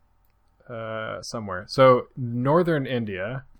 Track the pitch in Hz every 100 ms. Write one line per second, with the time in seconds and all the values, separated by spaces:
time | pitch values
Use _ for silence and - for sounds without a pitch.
0 | _ _ _ _ _ _ - 117 110 110
1 | 110 101 - 120 104 90 - - 131 123
2 | - - 123 120 131 160 170 156 127 123
3 | 110 92 98 135 -